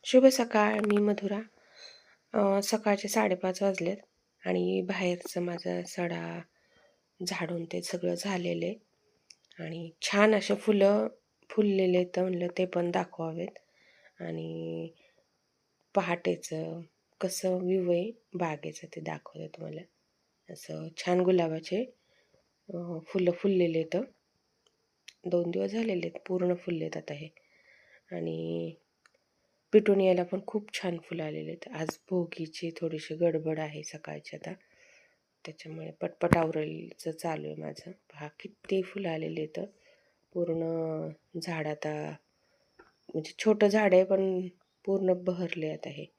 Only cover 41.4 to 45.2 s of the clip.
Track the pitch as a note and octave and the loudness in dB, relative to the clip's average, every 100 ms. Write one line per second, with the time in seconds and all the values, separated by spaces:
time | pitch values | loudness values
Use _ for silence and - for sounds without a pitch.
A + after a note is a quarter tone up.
41.4 | E3 E3 D3+ D3+ D3+ D3+ D3+ D#3 _ _ | -6 -4 -4 -2 -4 -4 -6 -10 _ _
42.4 | _ _ _ _ - _ _ D#3+ D#3 - | _ _ _ _ -20 _ _ -6 -6 -2
43.4 | A3 G#3 G#3 G#3+ G#3 F3+ F#3 G3 F#3+ F#3 | 2 6 6 6 8 8 8 4 2 0
44.4 | F#3 _ _ _ - G3 F#3 F3+ | -4 _ _ _ -2 0 2 2